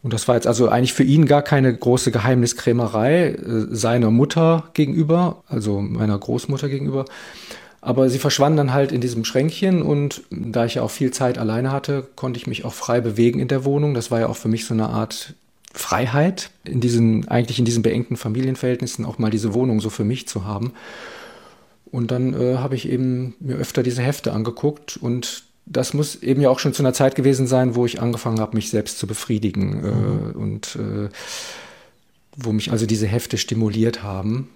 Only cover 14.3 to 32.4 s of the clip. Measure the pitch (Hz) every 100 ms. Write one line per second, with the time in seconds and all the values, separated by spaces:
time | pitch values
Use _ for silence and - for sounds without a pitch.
14.3 | 117 110 113 - 113 110 110 107 - -
15.3 | 147 _ _ - - - 90 120 131 165
16.3 | 196 - _ - 127 120 117 113 110 -
17.3 | 120 117 120 117 117 110 117 120 120 -
18.3 | 110 131 127 131 123 113 - 113 113 110
19.3 | 110 107 104 131 110 107 - 107 123 -
20.3 | 113 95 101 120 - - - - - -
21.3 | - - - _ _ - 123 117 123 127
22.3 | 127 123 127 131 131 156 131 127 127 127
23.3 | - 143 135 131 - 123 120 127 143 -
24.3 | 107 110 120 143 147 - - 123 123 123
25.3 | - _ _ - 127 127 143 147 - -
26.3 | 131 135 131 147 123 135 127 135 131 135
27.3 | 131 127 127 127 117 120 117 117 113 -
28.3 | 110 110 110 101 107 107 - 101 107 -
29.3 | 107 104 98 98 104 104 104 104 104 104
30.3 | - 104 107 - - 107 104 104 - -
31.3 | - - - - - - _ _ _ _
32.3 | -